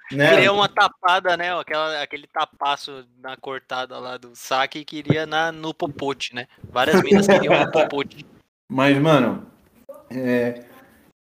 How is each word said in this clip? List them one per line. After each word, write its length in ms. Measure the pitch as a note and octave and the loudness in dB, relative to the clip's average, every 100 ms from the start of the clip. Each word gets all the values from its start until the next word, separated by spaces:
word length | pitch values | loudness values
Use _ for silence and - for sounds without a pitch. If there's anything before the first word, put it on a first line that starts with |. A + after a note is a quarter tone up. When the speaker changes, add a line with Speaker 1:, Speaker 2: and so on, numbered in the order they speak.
| - | -8
Speaker 1:
né? 180 | C3+ D3+ | 0 4
Speaker 2:
Queria 220 | E3+ F#3+ | 6 4
uma 140 | G3+ G3 | 4 0
tapada, 720 | - G3 - F#3 F#3 F#3 E3+ | 2 0 0 0 2 0 -2
né, 180 | F3 F3 | -2 -6
ó, 60 | |
aquela, 400 | - D#3 D#3 D3+ | -4 -4 -4 -4
aquele 260 | C#3 D3 D3 | -8 -10 -10
tapaço 800 | - D3+ - C#3+ C#3+ - C3+ B2 B2 | -6 -6 -4 -4 -4 -6 -16 -20 _
na 180 | C3 C3 | -16 -14
cortada 600 | C#3+ C3 - C3 B2+ B2+ | -12 -12 -10 -8 -8 -12
lá 200 | B2 B2+ | -12 -14
do 180 | A#2+ A#2+ | -16 -16
saque, 480 | - C3 C3+ D#3 | -4 0 0 -4
queria 420 | D3 D#3 D3 D3+ D#3 | -12 -6 -2 -2 -2
na, 260 | D#3 E3 | -2 -2
no 220 | D#3+ D#3+ | -4 -10
popote, 600 | D#3+ E3 - C#3 C3+ - B2 | -6 -8 -6 -6 -6 -8 -10
né? 120 | B2 _ - | -14 _ -6
Várias 300 | A#2+ C3+ F#3 | -2 2 2
minas 240 | - G3 - | 6 4 6
queriam 300 | F#3+ D3+ D#3+ | 4 4 2
no 140 | - | 2
Speaker 1:
<laughs> 0 | |
Speaker 2:
popote. 540 | D#3+ D3 C#3+ C3+ - - _ _ _ - | 2 0 -2 -8 -12 -20 _ _ _ -8
Speaker 1:
Mas, 280 | C3 C#3 C#3 | 0 2 4
mano, 480 | D#3 D3 A2+ G2 - _ _ _ - - - | 4 4 2 -4 -10 _ _ _ -20 -20 -14
é, 520 | B2 B2+ B2 A#2+ A#2+ - - - _ _ _ | -8 -2 0 -2 -6 -14 -20 -20 _ _ _